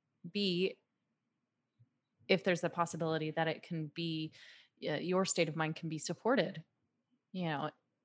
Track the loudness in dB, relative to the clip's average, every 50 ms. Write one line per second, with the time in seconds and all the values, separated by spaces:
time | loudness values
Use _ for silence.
0 | _ _ _ _ -12 -6 -2 0 2 2 2 2 2 0 0 -4 _ _ _ _
1 | _ _ _ _ _ _ _ _ _ _ _ _ _ _ _ _ -20 _ _ _
2 | _ _ _ _ _ 2 2 4 4 2 2 2 0 0 0 0 0 0 -2 -2
3 | 0 0 0 0 -2 -2 0 0 0 0 0 -4 -6 -6 -6 -6 -6 -6 -6 -4
4 | -4 -2 -2 -4 -4 -6 -10 -14 -20 -20 -20 -20 -20 _ _ -8 -4 -2 -2 -2
5 | 0 2 2 2 2 2 2 2 0 0 0 0 -2 -2 -2 -4 -6 -6 -6 -4
6 | -4 -6 -6 -2 2 2 4 4 2 2 -2 -8 -14 _ _ _ _ _ _ _
7 | _ _ _ _ _ _ -6 -2 -2 0 0 -2 -2 -4 -6 _ _ _ _ _